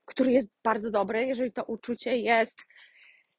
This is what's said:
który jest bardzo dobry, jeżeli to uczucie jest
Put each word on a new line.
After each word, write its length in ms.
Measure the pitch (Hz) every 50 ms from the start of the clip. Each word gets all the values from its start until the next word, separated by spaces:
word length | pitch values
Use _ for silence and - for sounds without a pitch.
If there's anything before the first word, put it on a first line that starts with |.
| _
który 260 | - - - 254 262
jest 180 | 240 277 214 202 _ _ -
bardzo 280 | 226 220 220 208 233
dobry, 340 | 202 202 196 196 220 220 254
jeżeli 260 | 262 269 226 262 233
to 120 | - 247 -
uczucie 540 | - 226 202 - - 240 - - 254 262 240
jest 400 | 208 220 233 226 233 226 - - - _ _ - - - _ _ - - _ _ _ _ _